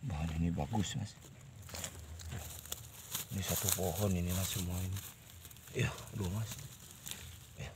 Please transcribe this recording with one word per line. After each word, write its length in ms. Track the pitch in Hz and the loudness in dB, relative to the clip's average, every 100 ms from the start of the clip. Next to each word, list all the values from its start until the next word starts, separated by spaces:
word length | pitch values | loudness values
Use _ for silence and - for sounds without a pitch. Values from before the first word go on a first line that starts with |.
| 139 | 0
bahan 200 | 78 82 80 | 2 2 4
ini 80 | 85 | 4
bagus, 480 | 85 71 110 92 - | 4 2 4 4 2
Mas. 160 | 104 - - - - - - - - - - - - - - - - - - - - - - | -2 -6 -16 -14 -14 -12 -8 -4 -4 -6 -10 -8 -6 -6 -6 -8 -8 -8 -8 -12 -6 -4 -2
Ini 120 | 98 95 | -2 2
satu 240 | 87 - - | 4 6 6
pohon 320 | 90 85 101 | 6 6 6
ini, 240 | 90 87 | 6 4
Mas, 160 | 92 92 | 2 2
semua 240 | - 87 90 | 0 0 0
ini. 160 | 92 95 - - - - - - - - | 0 -2 -4 -12 -16 -14 -14 -14 -6 2
Iya, 160 | 113 - - 110 | 2 2 -6 -2
aduh, 100 | 92 | 0
Mas. 160 | 101 113 - - - - - - - - - - - | 2 -2 -4 -8 -12 -14 -12 -10 -8 -8 -12 -14 -8
Iya. 100 | - | -8